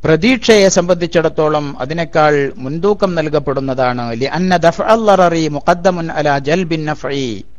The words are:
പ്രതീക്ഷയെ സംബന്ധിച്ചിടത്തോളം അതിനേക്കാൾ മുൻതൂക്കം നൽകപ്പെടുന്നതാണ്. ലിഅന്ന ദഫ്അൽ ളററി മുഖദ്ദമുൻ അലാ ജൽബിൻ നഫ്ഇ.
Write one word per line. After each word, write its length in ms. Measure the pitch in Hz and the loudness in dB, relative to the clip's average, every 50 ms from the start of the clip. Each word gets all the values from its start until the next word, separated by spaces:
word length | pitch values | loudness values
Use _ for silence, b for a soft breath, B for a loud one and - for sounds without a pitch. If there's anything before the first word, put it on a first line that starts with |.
| - | 2
പ്രതീക്ഷയെ 640 | 180 165 160 160 233 262 247 - - 226 208 196 190 | 2 0 2 4 2 2 2 4 4 4 6 6 4
സംബന്ധിച്ചിടത്തോളം 1120 | - 185 170 175 185 175 175 165 - 175 160 160 160 - 160 151 151 151 147 139 139 120 | 4 2 2 2 0 0 0 -2 0 0 0 0 0 0 0 0 0 0 -2 -4 -8 -8
അതിനേക്കാൾ 720 | 127 131 156 170 170 160 - 165 151 151 147 143 143 139 - | -8 -6 -4 -6 -6 -2 0 2 2 4 4 2 0 -2 -4
മുൻതൂക്കം 580 | 107 123 131 147 165 165 202 208 202 208 185 180 | -8 -8 -8 -6 -2 0 0 0 0 0 -2 0
നൽകപ്പെടുന്നതാണ്. 960 | 165 151 156 147 151 143 156 135 139 139 135 131 127 131 123 123 123 120 117 117 | -2 -2 0 -2 -2 -2 0 -4 -2 -2 -4 -2 0 0 0 0 -2 -4 -6 -4
ലിഅന്ന 440 | 117 127 139 147 160 180 185 185 | -4 -4 -4 -2 -2 0 0 0
ദഫ്അൽ 480 | 175 160 165 165 - - - 226 233 220 | 2 2 2 2 2 2 2 2 2 4
ളററി 440 | 208 196 185 185 175 165 165 160 151 | 4 4 6 4 4 2 0 -2 -2
മുഖദ്ദമുൻ 600 | 147 139 - - 175 175 175 190 180 175 165 165 | -4 -2 0 0 0 2 2 0 0 0 -4 -6
അലാ 280 | - 160 147 147 143 143 | -4 -2 0 0 0 0
ജൽബിൻ 480 | 139 139 156 185 190 160 165 160 156 | 0 0 0 0 0 -2 -4 -4 -4
നഫ്ഇ. 560 | 151 151 - - 135 143 143 135 123 110 95 - - - | -4 -6 -6 -6 -6 -4 -4 -4 -4 -6 -8 -10 -14 -18